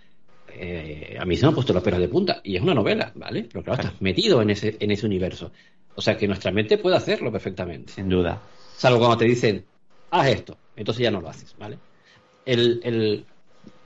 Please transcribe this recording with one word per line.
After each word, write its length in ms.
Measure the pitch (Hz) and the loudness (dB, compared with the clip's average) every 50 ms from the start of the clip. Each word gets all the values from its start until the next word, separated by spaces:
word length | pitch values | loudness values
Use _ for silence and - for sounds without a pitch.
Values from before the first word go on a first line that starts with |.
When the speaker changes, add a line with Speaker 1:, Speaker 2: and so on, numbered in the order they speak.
| - - - - - - - - - | -20 -20 -20 -20 -20 -20 -20 -20 -20
Speaker 1:
eh, 720 | - - - 92 87 87 82 78 - 76 76 - - - - | -20 -16 -14 -10 -8 -8 -8 -8 -10 -12 -12 -14 -14 -10 -6
a 60 | - | -2
mí 100 | 92 85 | -2 2
se 80 | 73 120 | 4 4
me 60 | 160 | 4
han 60 | - | 4
puesto 180 | 139 131 - 90 | 4 2 2 2
los 100 | 90 - | 2 2
pelos 160 | 104 87 90 | 2 2 2
de 80 | 90 | 0
punta, 320 | 90 - 175 196 - - - - | 0 0 0 0 0 -2 -4 -4
y 120 | - 185 | -6 -4
es 60 | 85 | 0
una 120 | - 190 170 | 0 2 2
novela, 380 | 117 101 - 220 220 - - - | 2 2 2 0 0 -2 -6 -8
¿vale? 280 | - - - 120 190 233 - | -12 -12 -8 -8 -8 -8 -8
Pero 120 | - 90 - | -10 -10 -6
claro, 120 | - 117 | -4 -4
Speaker 2:
Claro. 60 | - - 90 | -4 -4 -6
Speaker 1:
estás 120 | - - | -6 -4
metido 400 | 95 95 90 - 214 220 165 120 | -2 -2 0 0 2 4 4 4
en 80 | 107 104 | 4 4
ese, 260 | 101 - 107 107 - - | 2 0 -2 -4 -4 -2
en 120 | - 104 | -2 -2
ese 140 | 104 98 117 | 0 0 0
universo. 460 | 107 98 90 92 85 - - 85 80 - - - _ _ - - - - | -2 0 0 -2 -4 -4 -8 -12 -14 -16 -18 -20 _ _ -20 -20 -18 -14
O 60 | - | -2
sea 160 | - 113 92 | 0 0 2
que 100 | - 104 | 2 2
nuestra 240 | 101 98 92 - 95 | 0 0 0 -2 0
mente 260 | 90 107 107 107 208 | 0 0 2 2 2
puede 180 | 208 180 180 180 | 2 4 2 2
hacerlo 340 | 151 - 170 208 214 - 120 | 2 2 0 -2 -2 -2 -4
perfectamente. 600 | 107 95 - 101 90 95 92 87 78 64 - - - | -4 -4 -6 -6 -6 -6 -6 -8 -8 -10 -14 -14 -10
Speaker 2:
Sin 160 | - 98 92 | -6 -2 0
duda. 320 | 90 90 87 82 87 104 - - - - - - - | 2 2 2 0 -2 -6 -10 -16 -20 -20 -20 -18 -4
Speaker 1:
Salvo 220 | - - 131 123 113 | 0 4 4 6 6
cuando 180 | 120 120 113 | 6 4 4
te 80 | 113 113 | 4 4
dicen, 400 | 120 123 120 127 113 98 90 - - _ _ - - - - - - | 4 4 4 2 2 0 0 -4 -12 _ _ -20 -20 -20 -20 -6 -2
"Haz 160 | - - 139 | 0 2 4
esto", 300 | 135 107 - - - - - _ _ - | 4 2 0 -2 -8 -18 -20 _ _ -14
entonces 280 | - 104 120 110 120 120 | -8 -6 -6 -2 0 0
ya 80 | 113 | 0
no 100 | 104 92 | 0 -2
lo 80 | 80 71 | -6 -10
haces, 260 | - - - - - | -14 -16 -18 -20 -20
¿vale? 220 | - 104 110 143 - - - - _ _ _ - - _ _ _ _ _ | -16 -16 -16 -16 -16 -18 -20 -20 _ _ _ -20 -20 _ _ _ _ _
El, 360 | 131 123 117 120 120 117 117 - | 0 2 2 4 2 2 0 -2
el, 420 | 120 117 113 110 107 104 - - - - - - - - - - - - - - | -2 -2 0 0 0 -2 -2 -6 -12 -20 -20 -20 -20 -20 -20 -20 -20 -20 -20 -20